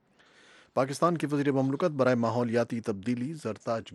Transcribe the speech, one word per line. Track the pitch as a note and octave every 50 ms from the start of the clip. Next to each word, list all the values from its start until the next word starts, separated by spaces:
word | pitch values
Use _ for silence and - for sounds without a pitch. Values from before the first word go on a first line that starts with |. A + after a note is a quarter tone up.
| _ _ _ _ _ _ _ - - - - - - _ -
پاکستان | A#2 C3 C3+ C#3 - - E3+ F3 D#3
کے | - C#3+ D3
وزیر | C#3+ C#3+ C#3+ C3+
مملکت | C3+ C3 C3+ C3+ C#3 F3+ F3+
برائے | D3+ C#3 B2+ B2 B2+
ماحولیاتی | A#2+ A#2 A2+ A2 A#2+ A#2+ A#2 A2 A#2+ A#2 - B2 A#2
تبدیلی | A2 - A2 G2 F#2 A#2 B2 A#2+ B2 C3+ E3
زرتاج | D3+ - A2+ G#2+ - - - A#2 A2+ G#2+ - F#2